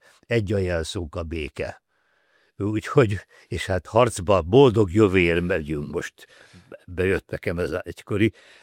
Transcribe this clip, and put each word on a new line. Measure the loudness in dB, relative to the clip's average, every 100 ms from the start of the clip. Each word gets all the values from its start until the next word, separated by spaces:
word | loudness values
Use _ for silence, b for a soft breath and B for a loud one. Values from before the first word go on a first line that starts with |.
| b b
egy | b -2 0
a | -2
jelszónk | -2 -4 -4 -8 -8
a | -8
béke. | -8 -8 -8 -8 -10 -12 _ _ _ _ _ _ _ -8
Úgyhogy, | -4 -4 0 2 2 0 -8 b b
és | -8 -4
hát | -4 0
harcba, | 2 2 0 0 0
boldog | 4 6 6 6 2
jövőért | 4 4 4 4 2
megyünk | 0 -2 -4 -6 -6
most. | -8 -10 -14 -20 b b b b -20 -14
Bejött | -4 0 0 -4
nekem | -8 -6 -4
ez | -4
a | -6
egykori. | -8 -14 -8 0 0 b b b